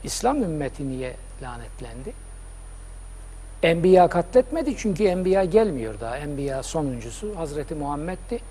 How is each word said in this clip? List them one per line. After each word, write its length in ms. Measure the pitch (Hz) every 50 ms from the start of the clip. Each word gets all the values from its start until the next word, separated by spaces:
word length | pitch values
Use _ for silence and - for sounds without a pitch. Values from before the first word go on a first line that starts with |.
| -
İslam 400 | 147 - - - 233 277 302 240
ümmeti 460 | 180 160 151 143 131 - - 147 135
niye 260 | 131 127 131 127 120 - - - - -
lanetlendi? 720 | 135 127 123 117 117 110 - - 127 117 117 120 131 208 254 - - - - - - - - - - - - - - - - - - - - - - - - - - - - - -
Enbiya 440 | 165 170 170 165 185 185 185 180 160
katletmedi 720 | - 175 170 - - 254 254 - 277 330 294 285 269 -
çünkü 260 | - 220 190 160 214
enbiya 420 | 196 175 185 185 185 185 196 196
gelmiyor 540 | 180 156 220 226 214 165 131 113 110 110 107
daha. 180 | 117 113 120 139
Enbiya 460 | 147 147 147 139 143 139 135 135 127
sonuncusu 720 | - - 165 151 139 127 120 113 117 110 - - 208 208 165
Hazreti 380 | 165 147 147 151 143 - 170
Muhammed'di. 640 | 151 147 139 143 143 151 170 185 180 - - 240 233 - -